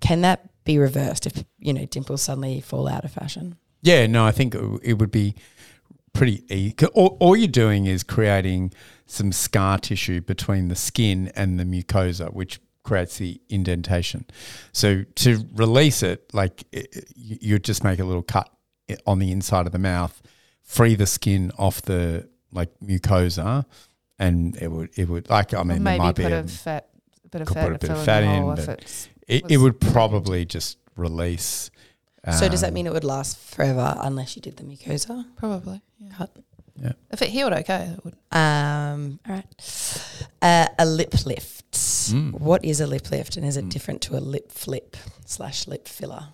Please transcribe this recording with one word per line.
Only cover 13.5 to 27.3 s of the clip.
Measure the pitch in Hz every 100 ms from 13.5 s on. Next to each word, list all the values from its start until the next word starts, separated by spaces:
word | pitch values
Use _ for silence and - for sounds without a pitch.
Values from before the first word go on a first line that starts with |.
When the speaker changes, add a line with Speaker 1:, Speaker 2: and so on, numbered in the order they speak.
| 98 92 87 85 90 85 - - - - - -
Speaker 2:
So | - 104 95 - -
to | 127 110 110
release | 107 113 127 151 -
it, | 92 87 _
like, | 104 92 - -
i-, | -
i-, | - - - -
y-, | 113 107
you'd | 107 104
just | 101 101
make | 101 92
a |
little | 92 87
cut | - 95 - _ _ _ -
i-, | - -
on | 95
the | 95
inside | 92 - 95 85
of |
the | 87
mouth, | 95 90 90 - _ _ _ _
free | - - 117 104
the | 98
skin | - 104 98 92 -
off | 95 -
the, | - 90 85 82 - _ _
like, | 92 92 -
mucosa, | 101 95 - 92 90 87 95 139 131 _ _ _ _ -
and | 95 87 85 -
it | 85
would, | 80 85 -
it | 87
would, | 85 -
like, | 107 101
I | 95
Speaker 3:
Or | 87
Speaker 2:
mean, | 95
there | 98
Speaker 3:
maybe | 90
Speaker 2:
might | 87 87
be |
Speaker 3:
put | 87
Speaker 2:
a, | 82
Speaker 3:
a | 117
fat, | - 165 151 - _ _ _
a |
bit | _